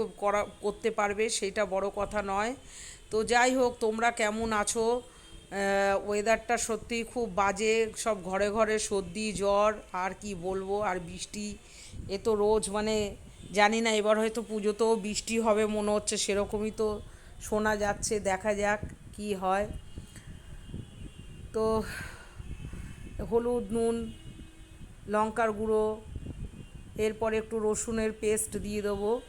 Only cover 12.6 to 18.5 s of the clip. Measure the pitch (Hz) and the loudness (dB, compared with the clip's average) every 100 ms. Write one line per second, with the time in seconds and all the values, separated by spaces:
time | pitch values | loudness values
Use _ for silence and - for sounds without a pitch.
12.6 | 196 208 214 214 202 - - - - 185 | 2 -2 0 0 -2 -6 -16 -18 -2 4
13.6 | 208 226 226 214 208 214 220 226 202 214 | 6 6 4 4 4 4 4 -2 -4 -2
14.6 | 202 202 226 220 202 202 - 226 226 214 | 0 2 2 2 0 -4 0 2 4 4
15.6 | 214 214 208 208 208 208 - 202 196 214 | 4 2 2 2 0 -2 0 0 0 -2
16.6 | 214 208 214 208 - - - - - 214 | -2 0 -2 -2 -8 -16 -18 -14 -2 0
17.6 | 214 208 208 202 - 214 190 185 214 | 2 2 0 0 0 0 0 0 0